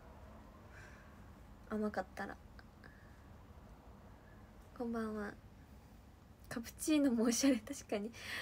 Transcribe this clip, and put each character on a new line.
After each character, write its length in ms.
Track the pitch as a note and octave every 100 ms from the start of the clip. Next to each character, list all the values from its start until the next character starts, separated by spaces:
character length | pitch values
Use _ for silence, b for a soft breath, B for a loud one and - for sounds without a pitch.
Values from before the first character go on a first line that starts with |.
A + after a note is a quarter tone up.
| - - - - - - - B B B B B - - - - -
甘 200 | G#3+ G#3+
か 120 | G#3
っ 40 | F#3+
た 100 | -
ら。 120 | G3 - - - - - B B B B B - - - - - - - - - - - - - - -
こ 60 |
ん 80 | A#3
ば 100 | A#3
ん 140 | A3 G#3+
は。 160 | G#3 - - - - - - - - - - - -
カ 120 | A#3+
プ 120 | A3+
チ 200 | - -
ー 60 | D4+
ノ 100 | C#4
も 140 | A#3
お 80 | A#3+
し 120 | A#3
ゃ 60 | C#4
れ、 60 | A#3+
確 280 | - C#4+ -
か 100 | G#3+
に。 140 | G#3 B B B